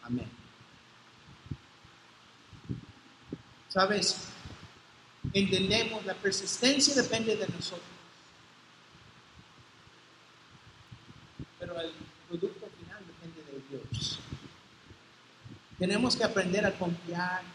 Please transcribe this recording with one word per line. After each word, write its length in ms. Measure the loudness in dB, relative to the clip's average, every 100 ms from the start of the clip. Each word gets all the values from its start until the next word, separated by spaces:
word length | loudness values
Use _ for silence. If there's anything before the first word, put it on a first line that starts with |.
Amén". 260 | 0 -2 -2 -12 -20 -20 -20 -20 -20 -20 -20 -20 -20 -20 -8 -8 -10 -20 -20 -20 -20 -20 -20 -20 -20 -20 -8 -8 -8 -20 -20 -20 -14 -14 -14 -20 -2
¿Sabes? 480 | 4 6 6 2 0 -6 -12 -14 -14 -16 -20 -20 -20 -20 -8 0
Entendemos, 720 | 2 4 4 4 4 2 -2 -4
la 80 |
persistencia 800 | 0 0 0 -2 4 4 8 6 6
depende 400 | 4 2 2 2
de 120 | 0
nosotros, 400 | -4 -6 -8 -14 -20 -20 -20 -20 -20 -20 -20 -20 -20 -20 -20 -20 -20 -20 -20 -20 -20 -20 -20 -20 -20 -20 -20 -20 -20 -20 -20 -20 -20 -18 -18 -18 -20 -20 -12 -12 -8
pero 200 | -6 -4
el 140 | -4 -6 -16 -18 -6
producto 420 | -2 -2 -2 -14 -14
final 260 | -14 -14 -16
depende 380 | -14 -14 -14
de 180 | -12 -12 -8
Dios. 500 | -10 -6 -4 -4 -6 -10 -12 -12 -20 -20 -20 -20 -20 -20 -20 -20 -20 -18 -18 -18 0
Tenemos 380 | 2 4 4 4
que 80 |
aprender 420 | 4 4 2 4 2
a 120 | 2
confiar 680 | -2 -2 -2 -2 -2 -2 -6